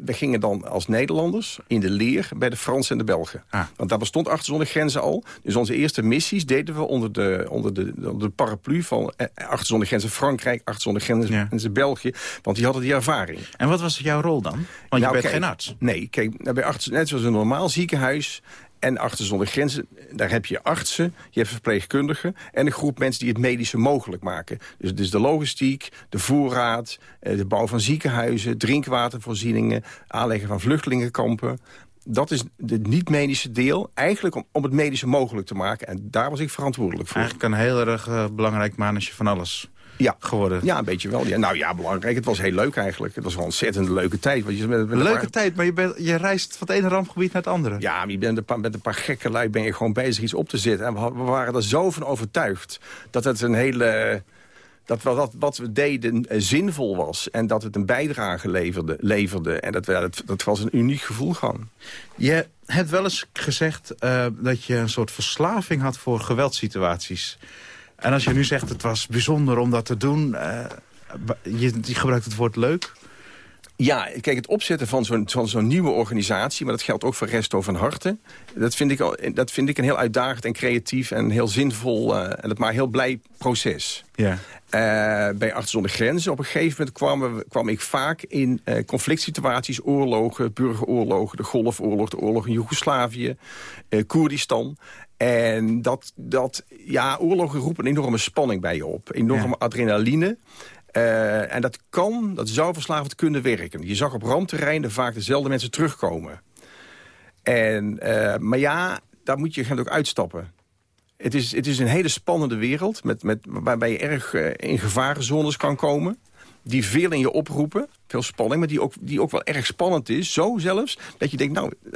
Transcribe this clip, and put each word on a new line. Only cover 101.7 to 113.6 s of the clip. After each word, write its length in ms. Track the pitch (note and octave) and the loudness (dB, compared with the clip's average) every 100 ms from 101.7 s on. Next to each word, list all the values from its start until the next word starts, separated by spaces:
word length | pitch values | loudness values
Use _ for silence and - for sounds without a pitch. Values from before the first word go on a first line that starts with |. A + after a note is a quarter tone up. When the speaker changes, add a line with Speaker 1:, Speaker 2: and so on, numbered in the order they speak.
| - _ | -4 _
Speaker 1:
kan, 440 | - G3 A#3+ G#3+ F#3 | 0 2 2 -2 -2
dat 140 | G#2+ | -2
zou 240 | A2+ E3 | 2 0
verslavend 420 | E3 C#3 D3+ C#3 - | 0 -2 -2 -4 0
kunnen 260 | D#3+ D3 | 2 2
werken. 460 | B2+ G#2+ E2+ D#2+ E2 | 2 0 -2 -8 -4
Je 80 | G2+ | -2
zag 180 | C#3 | 0
op 80 | B2 | -2
rampterreinen 680 | A2 C#3 F#3+ D#3 D3 D#3 C3+ | 0 0 0 -2 0 0 -2
vaak 220 | G#2 B2 | -2 -2
dezelfde 360 | A2+ G2+ C#3 C3+ | -2 0 0 2
mensen 220 | C3+ B2 | 0 -2
terugkomen. 680 | - D#3 - F#2 E2 D#2 D2+ - - - - - - - - - _ | 0 0 0 -2 -2 -8 -14 -20 -20 -20 -20 -20 -20 -20 -20 -20 _
En, 560 | - B2 A2 G#2+ G#2 G#2 | 0 2 4 2 -2 -2
eh, 380 | - A2 G#2+ A2+ | 0 2 2 0
maar 220 | G#2+ B2+ | 0 2
ja, 400 | C#3+ D#3+ F3+ - - _ | 2 0 -2 -4 -10 _
daar 140 | - C3+ | -2 0
moet 180 | D#3+ D#3 | -2 -2
je 80 | |
gaan 160 | A#2+ C3+ | -2 -2
ook 100 | B2 | 0
uitstappen. 640 | D#3+ D3 - F2 F2 F2 - _ _ _ _ _ - | 0 0 0 -2 -4 -12 -16 _ _ _ _ _ -8
Het 160 | - | -2
is, 180 | C#3 A#2+ | 0 0
het 160 | - C#3+ | -2 0
is 120 | C3 | 2
een 80 | A#2+ | 2
hele 200 | D#3 F3+ | 2 2
spannende 480 | - - F3 D3 A2+ | 0 0 0 2 0
wereld... 480 | A#2 D3 F#3 A3 | 0 0 -2 -2
Met, 200 | - A2+ | -4 -2
met, 160 | G#2 G#2+ - | 0 -2 -4
waarbij 420 | - | -4